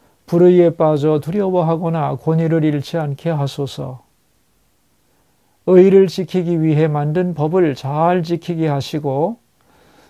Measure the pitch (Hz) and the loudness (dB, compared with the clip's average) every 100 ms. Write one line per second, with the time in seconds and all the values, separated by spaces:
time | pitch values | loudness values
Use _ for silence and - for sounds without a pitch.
0 | _ _ - 170 180 180 170 160 160 151 | _ _ -4 4 6 6 4 2 0 2
1 | 151 156 151 202 190 180 160 165 170 165 | 0 -2 -2 -4 -2 0 0 -2 -2 -4
2 | 139 139 - 160 165 165 156 147 131 170 | -4 -4 -2 0 0 0 0 -2 -4 -6
3 | 151 139 165 156 139 - 139 - 139 127 | -6 -6 -4 -4 -4 -6 -10 -10 -12 -14
4 | _ _ _ _ _ _ _ _ _ _ | _ _ _ _ _ _ _ _ _ _
5 | _ _ _ _ _ _ - 185 190 196 | _ _ _ _ _ _ 2 6 6 6
6 | 190 - 165 185 170 170 160 151 160 147 | 4 0 -4 -4 -2 0 0 2 0 0
7 | 147 160 180 156 156 185 165 131 135 151 | -2 -2 -2 -2 -2 0 0 -2 -6 -2
8 | 170 180 160 170 - 165 160 143 - 160 | 0 0 -2 -6 -6 -4 -2 -4 -4 -6
9 | 147 135 175 233 _ _ _ _ _ _ | -4 -2 -4 -6 _ _ _ _ _ _